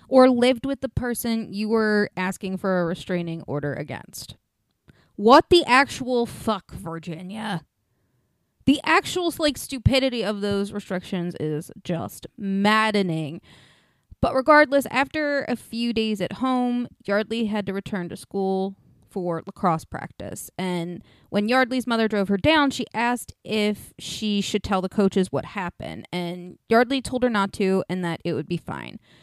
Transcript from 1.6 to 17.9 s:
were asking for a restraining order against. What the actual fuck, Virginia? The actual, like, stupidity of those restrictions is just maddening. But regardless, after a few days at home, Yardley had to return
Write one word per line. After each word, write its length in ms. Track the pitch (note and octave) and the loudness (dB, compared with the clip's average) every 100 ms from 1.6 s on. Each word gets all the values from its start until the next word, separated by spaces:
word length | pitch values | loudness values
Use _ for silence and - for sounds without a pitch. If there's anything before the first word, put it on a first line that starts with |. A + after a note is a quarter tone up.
| G#3+ | 0
were 400 | A3+ G#3+ G#3+ - - | 2 4 2 2 -2
asking 400 | F#3 - F#3+ F#3 | -6 -4 -6 -4
for 240 | G3 F3+ | 0 0
a 40 | E3+ | 0
restraining 580 | D#3+ - F3+ E3+ E3 | -4 -4 -4 -4 -8
order 300 | - C#3+ C#3+ | -6 -6 -4
against. 640 | - D3 A2+ - - - - _ _ _ _ _ _ _ - | -6 -8 -12 -14 -18 -18 -20 _ _ _ _ _ _ _ 0
What 340 | G#3 C4+ - | 8 8 8
the 140 | B3 - | 6 6
actual 600 | B3+ C#4 - B3+ B3 A#3 | 4 4 -2 -2 0 0
fuck, 460 | - A3+ G3 - | -4 -4 -4 -6
Virginia? 920 | - F3+ E3 E3+ E3 F3+ G#3+ G#3+ F3 - _ _ _ _ _ _ _ _ _ - | -12 -10 -10 -10 -12 -12 -10 -6 -8 -10 _ _ _ _ _ _ _ _ _ 2
The 140 | D4 | 2
actual, 500 | D#4 E4+ - F#4 E4+ - | 2 2 2 -2 -2 0
like, 200 | D4+ - | 0 -2
stupidity 680 | - C4+ A3 C4 C4 A#3 | -6 -2 2 4 2 0
of 180 | G3 G3+ | -2 -2
those 300 | G3+ G3 G3+ | -2 -2 -2
restrictions 640 | G3+ - F#3+ - F#3 F3 - | -6 -6 -6 -4 -4 -4 -4
is 320 | D#3 D3+ - - | -4 -4 -8 -10
just 440 | - E3 G#2 - - - | -6 -6 -6 -12 -18 -10
maddening. 1040 | G3 G3 G3+ G#3+ A3 G#3 F#3 D#3+ D3 E3 - - _ _ _ _ _ - | -4 0 2 4 2 2 0 -2 -6 -10 -16 -20 _ _ _ _ _ -4
But 140 | B3+ C4 | 0 2
regardless, 500 | C4 D4+ C#4 C#4 - | 6 8 8 4 0
after 580 | B3+ C4+ D#4 D4 C#4+ - | -2 -2 -2 -2 -2 -2
a 80 | A#3 | -6
few 380 | - A3+ A#3+ | -6 -4 -2
days 280 | A3+ A3 G3+ | 0 0 -2
at 120 | F3+ | -4
home, 540 | - B3+ B3+ B3 A#3+ - - - | -4 -2 0 0 -2 -6 -10 -2
Yardley 400 | G3+ A3 A3+ G#3+ | -2 0 -2 -2
had 200 | G#3+ G3+ | -2 -4
to 80 | |
return 340 | F#3+ - | -6 -6